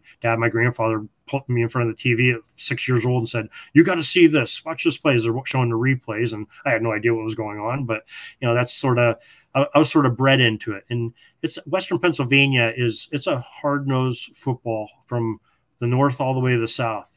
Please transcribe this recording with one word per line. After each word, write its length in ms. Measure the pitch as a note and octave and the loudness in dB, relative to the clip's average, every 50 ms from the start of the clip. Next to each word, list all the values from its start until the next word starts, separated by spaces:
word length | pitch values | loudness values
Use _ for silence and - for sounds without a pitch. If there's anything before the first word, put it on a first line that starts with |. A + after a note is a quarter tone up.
| _ - - _ | _ -16 -12 _
dad, 180 | - A#2 A#2 A2+ | -2 -2 0 0
my 120 | A#2 A#2 | 0 0
grandfather 560 | - A#2 A#2+ B2 B2 - A2 A2+ A2 G#2+ G#2+ - _ _ _ | 2 2 0 0 0 0 -2 -2 -2 -4 -6 -10 _ _ _
put 220 | - - C3+ - - | -6 -6 -6 -4 -2
me 140 | B2 A#2 | 0 0
in 80 | A#2 A2+ | 0 0
front 180 | - B2+ A#2+ A2+ | 0 -2 -2 -2
of 80 | A2 | -4
the 60 | - | -2
T 100 | - B2+ | -2 0
V 200 | A#2 A2+ B2+ B2 | 0 2 2 2
at 80 | A#2+ A2+ - _ _ | 0 -2 -6 _ _
six 320 | - - - A#2+ - - | -10 -8 -6 -6 -6 -2
years 200 | C3 B2+ A#2 G#2+ | 0 0 0 2
old 140 | B2+ B2 B2+ | 0 0 0
and 80 | A2+ - | -2 -2
said, 200 | - A#2 G#2+ - - - - - | -4 -6 -6 -8 -12 -20 -8 2
"You 120 | - D3 E3+ | 6 6 6
gotta 180 | F#3+ F3+ E3 | 6 4 0
see 240 | D3+ - - F3+ E3+ | -2 0 4 6 6
this, 360 | D#3 D3+ C#3+ A#2 - - - - | 6 6 4 0 -2 -6 -8 -8
watch 180 | D#3+ D#3+ - - | -10 -6 -2 -2
this 140 | E3 C#3+ - | -2 -2 0
play," 160 | - D3+ C3 | 2 2 2
as 100 | A#2 A2 | 2 2
they're 80 | A#2 A2+ C3 B2+ | 0 -2 -4 -4
showing 240 | - - C3 B2 A#2 | -4 -2 0 0 0
the 60 | A2+ | 0
replays. 580 | A2+ B2 C3+ C3 B2+ - - G#2+ A2 B2 A2 A2 | 0 2 2 2 0 -2 -6 -4 -4 -4 -4 -4
And 120 | G#2 G#2+ - - - - | -8 -10 -12 -12 -6 -2
I 40 | C#3 | 0
had 120 | A#2+ A2 | 0 0
no 100 | A2+ A2+ | 0 0
idea 220 | G#2+ G#2 G#2+ A#2+ A2+ | -2 0 0 0 0
what 100 | A2+ A2 | 0 -2
was 100 | A2 A2 | -6 -6
going 240 | A2+ A2 G#2 G#2 G#2 | -6 -6 -8 -8 -6
on, 280 | G#2 A2+ B2+ C#3+ C3 | -6 -4 -4 -4 -4
but, 180 | A2+ A2 G#2+ - - - - - - - - | -4 -6 -6 -8 -12 -20 -18 -18 -20 -10 -4
you 40 | B2+ | 0
know, 60 | A#2+ | 0
that's 220 | A#2 B2 B2 - - | 2 2 0 0 -2
sorta, 440 | - - C3 A#2+ A#2+ A#2+ A#2 A2 - _ _ - _ _ _ - | -2 0 2 2 4 4 2 2 0 _ _ -20 _ _ _ 0
I, 120 | C3 D3 D3 - | 0 0 4 4
I 40 | D3+ | 4
was 120 | D#3 - | 4 4
sort 140 | - D#3 C#3 | 4 4 4
of 100 | B2+ A#2 | 4 2
bred 260 | A#2 C3+ C3+ C3+ C3+ | 2 4 4 4 6
into 320 | B2+ A2+ A2 G#2 - A2+ | 4 2 2 -2 -6 -8
it. 120 | G2+ F#2+ - - | -8 -8 -8 -6
And 240 | A#2+ A#2+ A#2 A#2 - _ _ _ _ _ | -4 -4 -4 -6 -8 _ _ _ _ _
it's, 180 | - D3+ - - - | -8 -6 -6 -8 -8
Western 340 | C#3+ D#3+ F#3+ - - F3+ - | -4 -4 -4 -2 -2 -2 0
Pennsylvania 720 | - F3 D#3 - C3+ A#2+ C#3 C#3 C#3 C3+ C3+ B2 A#2 A2+ A#2 | 0 0 0 0 0 2 4 4 4 4 2 2 2 0 0
is, 320 | B2+ B2 A#2 G#2+ - - - | -2 -2 -2 -2 -4 -8 -8
it's 160 | D3+ C#3 - | -8 -6 -4
a 140 | C#4+ C#3+ B2 | -2 -4 -4
hard-nosed 960 | - - - - - C#3+ C#3+ C#3 C#3 C#3 C3 C3 C3 B2+ A#2 - - - - | -4 -10 -12 -6 -4 -2 -2 -2 -2 -2 0 0 0 0 -2 -6 -10 -16 -16
football 540 | - - C#3 B2 - - A#2+ A2+ G#2+ G#2+ - _ _ _ | -8 -6 -6 -6 -4 -6 -6 -6 -6 -6 -10 _ _ _
from 340 | - B2 A#2+ A2+ A2+ G#2+ - _ _ _ _ _ _ _ - | -8 -6 -4 -4 -4 -6 -8 _ _ _ _ _ _ _ -6
the 80 | B2 | -2
north 340 | A#2+ B2 C3 C#3 C#3+ B2+ - | 0 2 2 2 2 0 -2
all 140 | C3+ C3 C3 | -2 -2 -2
the 60 | C3 | 0
way 120 | B2+ B2+ | 0 2
to 60 | B2 A2+ | 2 0
the 80 | A2+ A2+ | 0 -2
south. 480 | - - A#2+ A2+ A2 G2+ - - - | -4 -4 -4 -4 -4 -6 -10 -14 -10